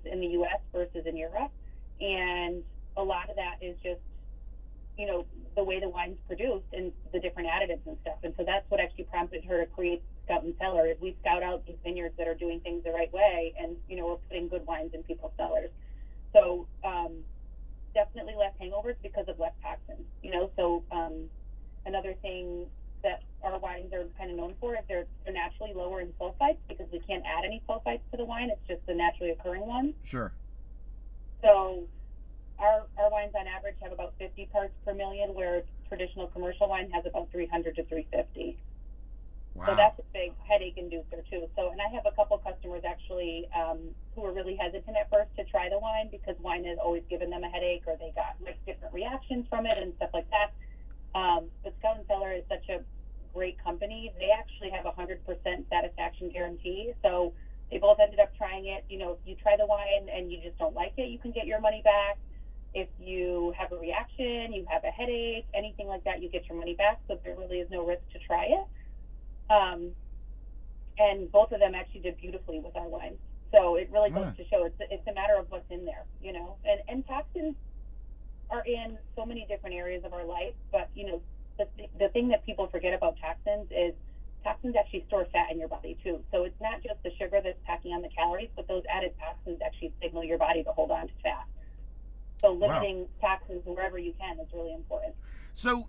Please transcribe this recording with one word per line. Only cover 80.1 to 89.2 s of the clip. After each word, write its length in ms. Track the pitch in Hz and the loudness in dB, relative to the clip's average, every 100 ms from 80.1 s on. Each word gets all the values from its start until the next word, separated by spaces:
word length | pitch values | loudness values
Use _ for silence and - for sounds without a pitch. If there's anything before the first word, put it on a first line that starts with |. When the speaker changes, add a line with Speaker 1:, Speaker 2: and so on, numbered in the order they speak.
Speaker 1:
our 120 | 175 | -6
life, 300 | 170 175 - - - | -4 -4 -4 -6 0
but, 160 | 196 180 | 0 0
you 120 | - 170 | -6 -6
know, 160 | 170 - - - - | -6 -6 -12 -6 -2
the, 80 | 208 - - - | -2 -4 -6 2
the 100 | 196 | 4
thing 200 | 240 247 | 6 4
that 160 | 214 | 4
people 220 | - 208 185 | 2 -4 -2
forget 260 | 180 180 | 0 0
about 220 | 185 170 - | 2 2 0
toxins 480 | 160 - - 208 214 | -2 -4 0 0 0
is 240 | - 175 170 - - - - | 2 2 0 -10 -10 -10 -4
toxins 320 | 208 220 247 233 | -2 -2 2 4
actually 280 | 202 185 - | 4 2 0
store 200 | 202 175 | 2 4
fat 200 | 170 170 | 2 2
in 60 | 165 | 0
your 100 | 160 | -4
body 280 | 156 - 165 | -6 -6 -6
too. 180 | 190 160 - | -4 -4 0
So 120 | 185 | 2
it's 160 | 180 - | 2 0
not 220 | 220 - | -4 -2
just 200 | 226 214 | -4 -6
the 60 | 180 - | -6 -4
sugar 220 | 185 202 | 2 2
that's 160 | 185 180 | 2 -2
packing 280 | - 165 180 | -4 -4 -2
on 100 | 175 | -4
the 60 | 175 | -4
calories, 400 | - 214 220 233 - | 2 2 2 -4 -6
but 100 | - | -2
those 160 | 185 - | -2 0
added 240 | 190 180 - | -2 -2 -4